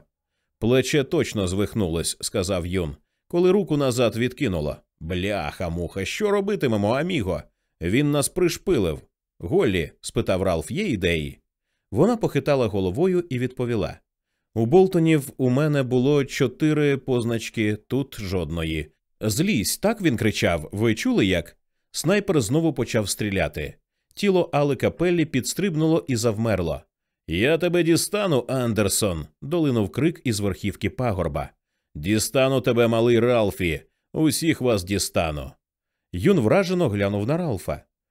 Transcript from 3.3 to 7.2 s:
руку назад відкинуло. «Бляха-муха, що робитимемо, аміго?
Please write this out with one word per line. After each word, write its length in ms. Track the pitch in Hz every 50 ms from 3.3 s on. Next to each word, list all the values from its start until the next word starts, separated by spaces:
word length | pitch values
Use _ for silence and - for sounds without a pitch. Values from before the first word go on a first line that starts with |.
| - 175 180 180
руку 260 | 185 208 190 151 156
назад 400 | 147 143 131 117 117 127 113 107
відкинуло. 600 | 113 120 123 123 - 147 117 90 80 76 73 69 - _ _ _ -
«Бляха-муха, 1040 | 80 80 92 92 87 101 104 98 80 73 - - 95 85 82 87 85 82 - 98 95
що 260 | - - - 214 208
робитимемо, 600 | 202 208 196 196 214 180 151 131 110 104 101 104
аміго? 520 | 120 135 156 180 190 151